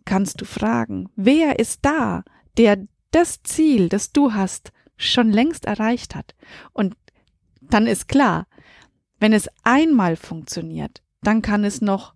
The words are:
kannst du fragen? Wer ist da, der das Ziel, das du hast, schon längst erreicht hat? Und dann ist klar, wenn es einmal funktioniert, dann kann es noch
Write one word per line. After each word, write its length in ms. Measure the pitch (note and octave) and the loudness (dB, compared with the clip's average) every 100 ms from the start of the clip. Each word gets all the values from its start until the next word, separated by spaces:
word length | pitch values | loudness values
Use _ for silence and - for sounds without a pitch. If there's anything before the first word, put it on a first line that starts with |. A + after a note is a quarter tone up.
| - | -4
kannst 340 | F#3+ G3 - | -2 -2 -6
du 60 | G3 | -12
fragen? 640 | - G#3+ A#3 A3+ F#3+ F#3 - | -6 -2 -2 -4 -8 -10 -2
Wer 420 | G3 D4+ D#4 - | 2 4 2 0
ist 200 | A#3 - | -4 -2
da, 420 | C#4 D#4 A3+ F3 - _ _ - | -2 0 -2 -4 -8 _ _ 2
der 200 | A3+ G3+ G3+ _ - | 4 4 -2 _ -2
das 300 | D#4+ E4+ - | 0 0 -4
Ziel, 460 | - - D#4 B3 F3 | -8 0 2 4 2
das 240 | G#3 - | 0 -2
du 200 | C#4+ C#4 | 2 2
hast, 380 | G#3+ F#3+ - - _ _ - | 0 -4 -6 -18 _ _ -10
schon 360 | - B3+ A3+ | -2 2 2
längst 340 | G#3 D4 D#4+ - | 4 2 -2 -6
erreicht 500 | G#3 A3 A#3+ - - | -4 -2 -2 -6 -14
hat? 200 | - _ _ - - | -16 _ _ -20 -14
Und 240 | - G3 - _ _ _ _ _ _ | -4 -4 -4 _ _ _ _ _ _
dann 260 | - G#3+ A#3 | -2 0 2
ist 200 | G3+ - | -2 0
klar, 400 | C#4 B3 E3 F#3 _ _ _ _ _ _ - | 2 2 0 -6 _ _ _ _ _ _ -2
wenn 140 | G#3+ | 2
es 160 | G#3+ - _ | 2 0 _
einmal 520 | A3+ C4 E4 C4 F3+ E3 | 2 4 4 4 2 -2
funktioniert, 880 | - D#3+ - - E3 D#3+ D3 - _ _ | -6 -14 -10 -10 -10 -10 -10 -12 _ _
dann 200 | G#3 A3 | 0 0
kann 240 | G#3+ G#3 G#3 | 0 -2 -2
es 160 | - | -2
noch 320 | G#3 G3 - | -2 -2 -6